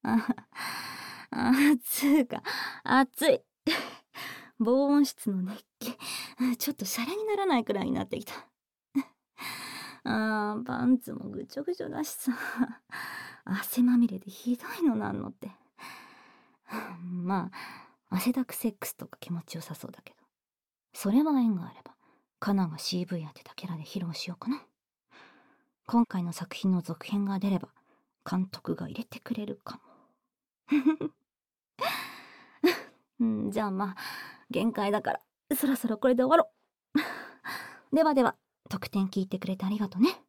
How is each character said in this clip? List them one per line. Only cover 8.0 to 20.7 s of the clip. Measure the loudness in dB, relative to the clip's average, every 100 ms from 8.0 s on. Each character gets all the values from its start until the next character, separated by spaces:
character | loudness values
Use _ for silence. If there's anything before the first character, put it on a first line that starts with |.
っ | -2
て | -6
き |
た。 | -8 -14 -16 _ _ _ _ -4 -4 _ _ -14 -12 -10 -12 -12 -14 -12 -2
あ | 0 2 0 -2 -4
ー、 |
パ | -6 0
ン | 4 4
ツ | 2
も | -10 -8
ぐ | -10 -10
ち | -8
ょ |
ぐ | -6
ち | -6
ょ | -6
だ | -6
し | -6
さ。 | -4 -4 -4 -6 -2 -2 -4 _ -12 -10 -12 -14 -16
汗 | -4 -4 -2 4
ま | 6 8
み | 6
れ | 2
で | -12
ひ | -8 -4 -4
ど | -4 2
い | 2
の | 2
な | -2
ん | -4
の | -6
っ |
て。 | -10 -16 -16 _ _ -18 -18 -20 -20 -20 -20 _ _ -14 -12 -12 -12
ま | -8 -4 0 -2 -2
あ、 | -10 -16 -16 -20 _ _
汗 | 0 0
だ | 0
く | -2
セ | -2 -4
ッ | -4
ク | -12
ス |
と | -10 -16
か | -16
気 | -8
持 | -8
ち | -6 -12
よ |
さ | -12
そ | -12 -12
う |
だ | -16
け | -20
ど。 | _ _ _ _ _ _